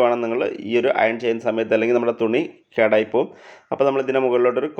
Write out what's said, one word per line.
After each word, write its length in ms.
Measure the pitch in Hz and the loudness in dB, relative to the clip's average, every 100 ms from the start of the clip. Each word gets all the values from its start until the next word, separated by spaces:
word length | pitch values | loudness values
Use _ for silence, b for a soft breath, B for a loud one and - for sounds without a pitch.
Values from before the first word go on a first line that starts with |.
| 123 | 2
വേണം 160 | 120 117 | 2 -2
നിങ്ങൾ 160 | 120 - - 104 | -2 -4 -6 -2
ഈ 20 | 120 | 0
ഒരു 80 | 131 - | 2 2
അയൺ 120 | 110 117 120 | 0 0 -2
ചെയ്യുന്ന 180 | 113 120 | -2 -2
സമയത്ത്, 260 | 110 110 110 | -2 0 0
അല്ലെങ്കിൽ 200 | 113 120 | 2 2
നമ്മുടെ 180 | 117 113 | 0 -2
തുണി 200 | 113 123 165 - _ - | 0 0 -4 -10 _ 0
കേടായി 280 | 110 107 110 | 2 2 0
പോകും. 160 | - 101 B B B B | -2 -4 B B B B
അപ്പോൾ 140 | - 139 | -2 0
നമ്മൾ 140 | 135 131 | 0 -2
ഇതിൻ്റെ 140 | 135 131 | 0 2
മുകളിലോട്ടൊരു 440 | 123 123 123 147 | 2 2 0 -4